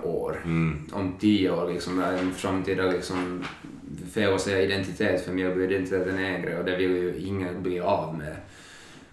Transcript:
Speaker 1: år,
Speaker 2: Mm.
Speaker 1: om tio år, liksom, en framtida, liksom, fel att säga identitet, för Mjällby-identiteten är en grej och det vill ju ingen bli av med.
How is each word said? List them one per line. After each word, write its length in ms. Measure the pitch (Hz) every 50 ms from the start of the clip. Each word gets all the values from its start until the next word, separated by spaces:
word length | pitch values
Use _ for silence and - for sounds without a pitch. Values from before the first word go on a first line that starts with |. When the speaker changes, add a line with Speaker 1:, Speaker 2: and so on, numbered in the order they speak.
| -
Speaker 1:
år, 380 | 85 82 80 80 76 78 78 80
Speaker 2:
Mm. 460 | 85 82 82 82 80 76 73 73 - -
Speaker 1:
om 200 | 98 95 92 90 -
tio 300 | 107 107 107 98 92 90
år, 180 | 87 82 87 90 90
liksom, 300 | 87 - 90 92 92 90
en 300 | 90 92 92 92 92 92
framtida, 480 | - - 98 92 95 90 98 95 92 95
liksom, 640 | 92 90 87 - - 95 90 90 90 90 90 90 - - - - - - - - - 71 - 87 - -
fel 200 | 113 104 98 95
att 60 | 92
säga 220 | 95 101 98 95 95
identitet, 640 | 98 98 98 95 90 87 - 107 101 92 90 -
för 80 | 90 92
Mjällby-identiteten 840 | 92 92 90 90 92 95 92 98 95 92 90 95 92 90 92 95 95
är 160 | 95 95 92
en 80 | 90 87
grej 160 | 87 85 85
och 60 | 87
det 120 | 90 92
vill 140 | 92 92 92
ju 260 | 90 90 90 87 87 76
ingen 440 | 87 95 101 98 92 90 90 95 90
bli 180 | 92 87 90
av 340 | 87 98 101 - 80 80 82 80
med. 180 | 76 76 78 - - - - - - - - - - - - - - -